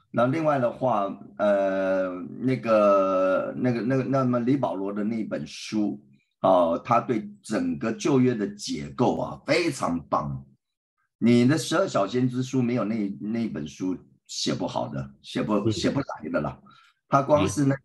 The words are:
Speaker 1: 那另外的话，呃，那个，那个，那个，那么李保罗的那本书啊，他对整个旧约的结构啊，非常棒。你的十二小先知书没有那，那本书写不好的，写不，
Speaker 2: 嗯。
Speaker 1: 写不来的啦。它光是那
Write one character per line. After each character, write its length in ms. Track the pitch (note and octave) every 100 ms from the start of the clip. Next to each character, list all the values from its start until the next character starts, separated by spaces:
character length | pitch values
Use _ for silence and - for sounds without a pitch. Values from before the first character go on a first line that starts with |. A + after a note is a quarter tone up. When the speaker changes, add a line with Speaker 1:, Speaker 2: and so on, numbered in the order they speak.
| _
Speaker 1:
那 160 | - B2
另 180 | D#3+
外 140 | D#3 C#3+
的 100 | A#2+
话， 480 | - B2+ A2 G2 - - -
呃， 720 | G#2 G2+ G2 F#2+ F#2+ F#2+ F#2 F2+ E2+ -
那 160 | B2+ C3
个， 960 | A#2 A2 G#2 G2 F#2+ F#2+ F#2 F#2+ - -
那 140 | B2+
个， 120 | A#2
那 140 | A2 C3+
个， 60 |
那 220 | B2+ C3+
么 160 | B2+ B2
李 160 | A#2 C#3+
保 180 | G#2
罗 180 | F2+ G2
的 120 | G#2
那 180 | G#2 A#2
本 220 | G2+ F2+ D2+
书 540 | - - G#2+ G#2 - - _ _ _
啊， 380 | F#2+ F#2 E2+ E2+
他 220 | - A#2
对 300 | A#2+ A2+ G#2 -
整 360 | - G#2+ F2 E2+
个 140 | A2+
旧 280 | A2 E3 C3+
约 140 | B2+
的 120 | A2+ G2+
结 420 | - - - D2
构 280 | C#2+ A#2 D#2+
啊， 220 | - -
非 260 | - D#3+ A#3
常 300 | C3+ F2+ E2+ -
棒。 360 | E2+ D2 C2+ C2+ _ _ _ _ _ _ _
你 280 | A2+ A#2+ B2
的 120 | D#3
十 180 | - D#3+
二 100 | C#3+
小 200 | A#2 G2
先 220 | B2 B2+
知 140 | B2
书 200 | C3 C3
没 120 | A#2+
有 100 | B2
那， 240 | G2+ A2 G2+ G2+
那 280 | G2+ A#2 A2+
本 180 | D#2+ D2+
书 300 | - F#2 E2+ - _ -
写 280 | - -
不 120 | C#2 D2
好 220 | B1 B1
的， 220 | C2+ C#2 -
写 220 | - -
不， 120 | -
Speaker 2:
嗯。 180 | B2 A2+
Speaker 1:
写 180 | G#2+ F#2
不 80 | E2
来 320 | - - D#2
的 100 | -
啦。 200 | C#2+ - - _ _ _ _
它 120 | C#3
光 260 | C3 - -
是 160 | -
那 100 | C#3 C3+